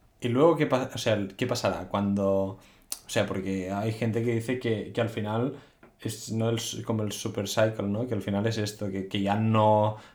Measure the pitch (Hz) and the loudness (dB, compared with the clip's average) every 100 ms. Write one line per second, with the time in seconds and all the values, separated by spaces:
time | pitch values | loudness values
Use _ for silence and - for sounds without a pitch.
0 | _ - 120 120 165 151 147 127 131 113 | _ -6 0 6 6 6 2 2 0 -2
1 | 117 107 98 - 123 117 101 85 95 101 | 0 0 0 -2 -2 0 0 -2 -2 -2
2 | 101 101 98 98 98 107 - _ - - | 0 2 2 2 0 -6 -16 _ -16 -16
3 | - 113 98 95 95 95 92 101 113 113 | -4 -2 0 -2 -2 -2 -2 -2 -2 -2
4 | 117 113 117 113 117 127 120 107 101 - | -2 0 0 0 0 -2 -2 -2 -4 -2
5 | 113 113 104 113 143 - - _ - _ | -2 -2 -2 -2 -2 -4 -16 _ -20 _
6 | 113 - - 110 113 117 - 110 110 110 | -8 -8 -4 -2 0 0 -4 -8 -4 -2
7 | 107 - 110 104 101 - 110 110 101 104 | -2 -4 -6 -4 -2 2 2 2 -2 -2
8 | 127 104 104 101 113 113 104 - 104 98 | -2 -4 -2 0 0 0 -4 -4 -6 -4
9 | 95 104 98 104 110 110 107 107 107 110 | -4 -2 0 2 4 6 6 6 4 0
10 | - | -10